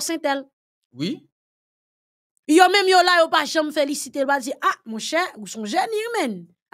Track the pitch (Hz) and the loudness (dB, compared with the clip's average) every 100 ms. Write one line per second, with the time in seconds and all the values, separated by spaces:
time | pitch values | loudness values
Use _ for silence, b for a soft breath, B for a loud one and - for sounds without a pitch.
0 | - 320 294 277 269 _ _ _ _ 120 | 0 -4 -2 -4 -6 _ _ _ _ -8
1 | 175 339 _ _ _ _ _ _ _ _ | -6 -6 _ _ _ _ _ _ _ _
2 | _ _ _ _ - 320 370 403 370 370 | _ _ _ _ 4 6 6 4 4 4
3 | 359 349 330 339 294 320 302 311 285 277 | 4 4 2 0 0 -2 -2 -2 -4 -4
4 | - 285 269 277 233 - 349 359 226 220 | -8 -4 -2 -2 -4 -4 -2 -4 -8 -10
5 | 214 320 359 - 190 226 208 302 466 427 | -4 -4 -4 -8 -14 -10 -4 -2 -2 -4
6 | 453 453 269 180 170 _ - | -4 -4 -4 -6 -14 _ -4